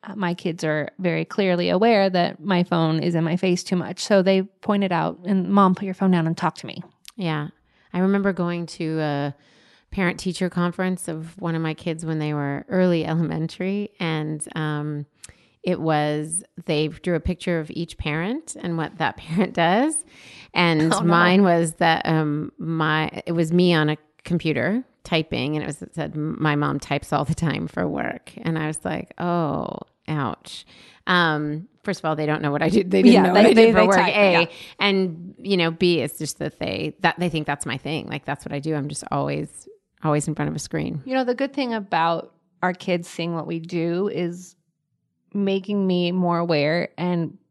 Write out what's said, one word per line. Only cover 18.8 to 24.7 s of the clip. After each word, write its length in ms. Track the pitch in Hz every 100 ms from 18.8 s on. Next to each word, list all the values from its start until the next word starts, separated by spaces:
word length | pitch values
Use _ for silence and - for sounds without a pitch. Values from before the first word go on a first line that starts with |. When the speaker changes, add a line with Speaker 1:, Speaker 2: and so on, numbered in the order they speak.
| 156 -
Speaker 2:
that 180 | 156 -
<laughs> 80 | - 165 202
parent 60 |
does. 500 | - 170 202 294 - - - - - -
And 380 | - 170 160 160
Speaker 1:
Oh, 60 | 190
no. 60 | 170
Speaker 2:
mine 360 | 170 175 185
was 320 | 190 170 165
that, 320 | - 165 160 -
um, 460 | 160 151 147 - -
my, 520 | 160 160 156 156 156 - -
it 60 |
was 200 | 170 160
me 220 | 175 180
on 140 | 165 151
a 60 | 151 _ _
computer 600 | - 170 160 127 135